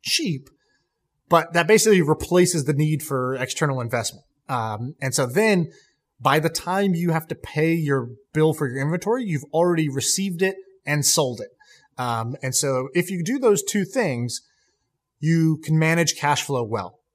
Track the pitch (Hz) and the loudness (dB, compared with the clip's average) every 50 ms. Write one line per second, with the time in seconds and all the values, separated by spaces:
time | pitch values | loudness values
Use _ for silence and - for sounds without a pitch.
0 | - - - - 320 208 151 131 - - _ _ _ _ _ _ _ _ _ _ | -6 -4 -2 -2 0 -2 -4 -4 -8 -14 _ _ _ _ _ _ _ _ _ _
1 | _ _ _ _ _ - 170 165 151 - 165 170 170 160 220 214 220 220 202 185 | _ _ _ _ _ 2 2 2 4 2 0 0 4 6 6 6 6 6 6 6
2 | 160 143 156 - - - 175 180 180 180 175 160 131 143 147 139 156 156 156 143 | 6 4 2 0 0 0 4 4 4 4 2 -2 -2 0 0 0 0 0 0 -2
3 | - - 139 127 127 127 131 123 127 127 - - 160 143 135 127 117 117 131 - | -4 -4 -4 -4 -4 -4 -4 -4 -6 -6 -4 -2 -2 -2 -2 -2 -4 -4 -4 -4
4 | - - - - _ _ _ _ _ - 127 120 110 110 107 104 120 135 160 - | -4 -4 -8 -12 _ _ _ _ _ -6 -4 -4 -4 -4 -6 -6 -8 -10 -8 -6
5 | - 131 - - 135 120 123 196 220 220 202 180 160 - - - _ _ _ _ | -6 -4 0 0 -2 0 2 2 2 4 4 2 2 -2 -6 -16 _ _ _ _
6 | _ _ _ - 120 135 143 156 151 165 165 - - 175 185 196 202 196 175 165 | _ _ _ -2 0 2 2 4 2 0 -2 -4 -6 -4 -2 0 0 0 0 0
7 | 175 170 160 165 160 - 160 143 - - - 151 156 165 165 170 156 143 139 127 | 0 0 0 0 -2 -6 -10 -12 -10 -6 -2 0 2 2 2 0 0 0 0 0
8 | 120 120 117 - _ _ - 156 156 160 151 - 151 127 123 135 135 151 170 175 | -2 -6 -12 -18 _ _ 0 2 2 2 2 0 -2 -4 -4 -4 -4 -2 -2 -2
9 | - 202 233 262 247 196 160 135 143 - - 160 175 180 175 160 160 147 131 135 | -2 -2 -2 -2 -2 -2 -4 -4 -4 -2 0 2 2 2 2 2 0 0 -2 -2
10 | - - - 185 196 196 175 165 190 190 190 - - _ _ _ - - 147 151 | -2 -2 -2 -2 -2 -2 -2 0 0 0 -2 -4 -10 _ _ _ -6 -2 0 0
11 | 139 - - 170 147 127 120 104 - - _ _ _ _ - _ _ _ _ - | 2 2 2 2 2 0 -2 -6 -10 -14 _ _ _ _ -20 _ _ _ _ -6
12 | 123 123 117 113 113 117 135 - - 131 123 - 156 139 131 127 131 135 - 175 | -4 -2 -2 -2 -4 -4 -6 -6 -6 -4 -2 -2 0 0 0 -2 -2 -4 -4 -6
13 | - - 196 175 160 175 262 277 262 226 208 - 392 392 - 208 185 - - 262 | -4 -4 -4 -6 -4 -4 -2 2 2 4 4 2 0 -2 -2 -2 -2 -2 -2 -2
14 | 220 160 127 117 120 120 - - _ _ _ _ _ _ _ _ _ _ _ _ | 0 0 -2 -2 -4 -6 -6 -8 _ _ _ _ _ _ _ _ _ _ _ _
15 | _ _ _ - 151 156 165 165 160 160 156 147 - - 156 156 160 160 165 170 | _ _ _ -4 0 2 2 4 4 2 0 0 -2 0 2 2 2 2 2 2
16 | 170 165 - - - 143 143 135 - - 139 123 117 104 113 104 92 87 - _ | 0 0 -2 -2 0 0 0 0 -2 -4 -2 -4 -4 -4 -4 -6 -6 -8 -12 _
17 | _ _ _ | _ _ _